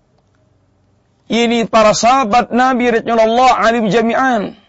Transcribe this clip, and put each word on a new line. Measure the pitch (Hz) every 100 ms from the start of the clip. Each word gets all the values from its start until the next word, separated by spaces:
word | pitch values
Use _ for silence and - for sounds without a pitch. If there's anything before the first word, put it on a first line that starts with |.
| _ _ _ _ _ _ _ _ _ _ _ _ -
ini | 226 233 240 202
para | 226 214
sahabat | - 226 269 214 240 -
Nabi | 233 262 240 240 226
radhiyallahu | 226 226 220 233 254 214
anhum | 220 233 214
jami'an. | 226 226 240 262 226 185 -